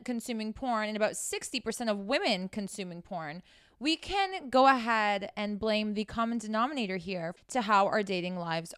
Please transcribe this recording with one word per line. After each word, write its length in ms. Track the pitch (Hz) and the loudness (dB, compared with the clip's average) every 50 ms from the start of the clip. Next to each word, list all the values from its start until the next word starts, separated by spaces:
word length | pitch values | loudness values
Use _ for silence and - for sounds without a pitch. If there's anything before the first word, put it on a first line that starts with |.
| - | -4
consuming 480 | - 247 233 - - 240 220 214 214 | -6 -6 -4 -4 -6 -6 -4 -4 -6
porn 360 | 208 - 269 254 233 220 214 208 | -6 -6 -4 -2 0 0 0 -2
and 80 | 214 | 0
about 200 | 208 214 208 135 | 2 0 0 0
sixty 440 | - - - - 427 - - - 254 | -2 -6 -6 -6 -6 -6 -6 -6 -6
percent 300 | - 226 214 - 240 226 | -4 -4 -4 -2 0 -2
of 100 | 208 202 | -2 -2
women 480 | 196 202 262 302 403 311 208 180 185 185 | 0 0 0 2 2 2 0 0 -2 -4
consuming 540 | - 220 202 185 - - 190 180 170 175 | -4 -6 -6 -6 -6 -8 -8 -8 -10 -12
porn, 420 | - - 202 170 160 147 151 180 - _ - - _ _ _ - | -12 -10 -8 -8 -6 -8 -10 -10 -14 _ -20 -20 _ _ _ -4
we 180 | 233 302 330 | 0 0 0
can 540 | 320 - - 370 403 392 381 381 370 320 247 | 0 -2 -2 0 0 0 0 -2 -6 -4 2
go 160 | 226 254 269 | 6 8 8
ahead 640 | 269 269 254 226 240 226 220 214 208 202 196 196 - - | 8 8 6 4 2 2 2 4 2 0 0 -2 -6 -6
and 240 | 208 208 208 208 196 | -4 -4 -4 -4 -2
blame 340 | 214 220 214 214 214 214 208 | 0 2 2 2 2 0 0
the 100 | 208 214 | -2 -2
common 340 | - - 233 233 226 233 233 | -2 -2 -2 -2 0 -2 -4
denominator 580 | 220 214 220 214 233 277 311 269 226 185 185 | -4 -2 0 0 0 0 0 -2 -2 -2 -4
here 400 | 190 165 185 190 180 165 165 180 _ _ - | -4 -4 -4 -6 -4 -4 -6 -8 _ _ -4
to 120 | - 254 | -2 0
how 240 | 214 208 214 196 202 | 2 6 6 6 6
our 160 | - - 220 | 6 4 2
dating 340 | 208 196 190 180 170 180 185 | 2 2 0 -2 -2 -2 -4
lives 380 | 180 170 170 165 165 165 - - | -4 -4 -2 -2 -4 -4 -6 -6